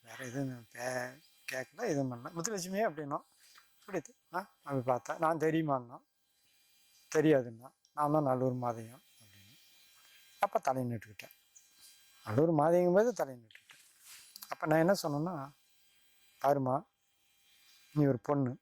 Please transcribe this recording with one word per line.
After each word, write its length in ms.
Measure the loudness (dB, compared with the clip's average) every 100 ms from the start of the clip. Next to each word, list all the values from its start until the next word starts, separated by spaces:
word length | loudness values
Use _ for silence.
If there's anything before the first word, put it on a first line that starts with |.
வேற 240 | -20 -14 -8
எதுவும் 220 | -6 -6
நான் 200 | -8 -16
பே-, 500 | -10 -6 -6 -8 -12 _ _ -10
கேட்கல, 320 | -10 -10 -6
எதுவும் 280 | -2 0 -2
பண்ணல. 180 | -6 -10
"முத்துலட்சுமி?" 560 | -8 -6 -6 -4 0 0
அப்படின்னோம். 380 | -2 -6 -6 -8 _ -20 -20 _ _
"இப்படி 180 | -10 -10
து-, 200 | -10 _ _
ஆ?" 220 | -10 -10 _
அப்படி 360 | -6 -4 0 -2
பார்த்தா, 180 | -2 -2
"நான் 200 | 0 2
தெரியுமான்னா?" 640 | 0 0 0 -2 -4 -20 _ _ _ _ _ _ _ _ _ _ _ 4
"தெரியாதுன்னா." 560 | 6 6 4 -12 -20 _ _
"நான் 180 | -2 2
தான் 120 | 2
நல்லூர் 300 | 2 2 2
மாதையன்" 480 | 0 -4 -6 -10 -18 _ _
அப்படின்னு. 420 | -20 -20 -20 -20 _ _ _ _ _ -20 -20 -4
அப்ப 200 | -2 0
தலை 240 | -2 -2
நிட்டுக்கிட்டேன். 520 | -4 -6 -10 -20 -20 _ _ -20 _ _ -20 -20 _ -18
நல்லூர் 280 | -2 2 4
மாதைங்கும் 420 | 4 4 4 6
போது 200 | 4 2
தலை 220 | 0 -6 -6
நிட்டுக்கிட்டேன். 300 | -20 -20 _ -20 -20 _ -20 -20 -20 -20 -12
அப்ப 200 | -6 2
நான் 120 | 4
என்ன 140 | 4 2
சொன்னேன்னா, 460 | 0 -2 -4 -6 -12 _ _ _ _ _ _ _ _ _
"பாரும்மா, 420 | 0 2 0 -2 -6 _ _ _ _ _ _ _ _ _ _
நீ 120 | 2 2
ஒரு 140 | 2
பொண்ணு." 360 | 0 0 0 -4